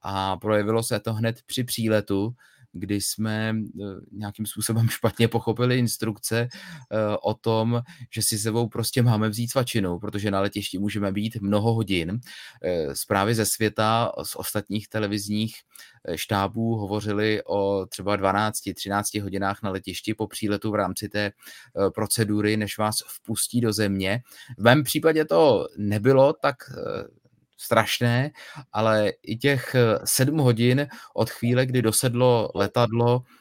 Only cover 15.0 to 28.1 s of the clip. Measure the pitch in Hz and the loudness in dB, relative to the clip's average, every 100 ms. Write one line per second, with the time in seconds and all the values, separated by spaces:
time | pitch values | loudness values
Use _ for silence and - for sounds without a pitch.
15 | 104 104 98 104 113 - _ - - _ | -2 -4 -2 -2 -2 -6 _ -20 -20 _
16 | - 82 - 101 98 113 113 110 98 104 | -8 -8 -2 0 0 -2 -2 -2 -2 -4
17 | 101 104 107 107 - 101 98 98 92 - | -2 -2 0 -2 -2 -2 0 0 -4 -6
18 | 95 101 98 98 107 - - 90 98 101 | -4 0 2 2 0 -2 -8 -8 -4 -2
19 | 104 107 101 95 98 101 104 95 95 92 | -2 -4 -4 -2 -2 -4 -6 -6 -6 -8
20 | - 110 107 - 104 101 110 104 92 92 | -6 -6 -6 -4 -2 -2 0 0 0 -4
21 | 101 104 104 - - - - - 98 95 | -6 -4 -4 -6 -18 -20 -10 -2 0 0
22 | 107 - 104 104 104 107 104 - 107 110 | -2 0 0 2 2 0 -2 -2 -2 -2
23 | - - - 110 - 123 113 98 101 98 | -8 -12 -8 -6 -2 0 0 2 0 0
24 | 95 113 - - - 123 110 139 139 151 | 0 -2 -6 -18 -18 2 6 6 4 2
25 | 160 156 151 165 156 101 - - 104 104 | 2 2 2 6 6 4 0 -4 -2 2
26 | 117 135 139 160 143 135 - - - - | 4 6 6 4 -2 -2 -10 -10 -8 -8
27 | - _ _ _ _ - - 113 110 - | -10 _ _ _ _ -18 0 2 2 2
28 | 120 | 2